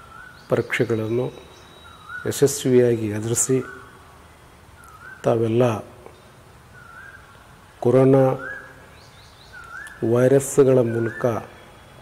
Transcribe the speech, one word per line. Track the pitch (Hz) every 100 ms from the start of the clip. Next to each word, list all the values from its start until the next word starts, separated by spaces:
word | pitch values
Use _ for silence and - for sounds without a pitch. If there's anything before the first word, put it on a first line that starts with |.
| - - - - -
ಪರೀಕ್ಷೆಗಳನ್ನು | 120 - - 117 110 110 120 135 - - - - - - - - - 120
ಯಶಸ್ವಿಯಾಗಿ | - 135 - 135 123 120 113 110
ಎದುರಿಸಿ, | 104 113 120 - 131 - - - - - - - - - - - - - - - -
ತಾವೆಲ್ಲ | 127 117 113 117 123 104 - - - - - - - - - - - - - - - - - - - -
ಕೊರೋನಾ | 120 131 131 135 131 131 - - - - - - - - - - - - - - - - 113
ವೈರಸ್ಗಳ | 120 127 139 139 - 131 127
ಮೂಲಕ | 117 113 113 - 123 104 - - - - - -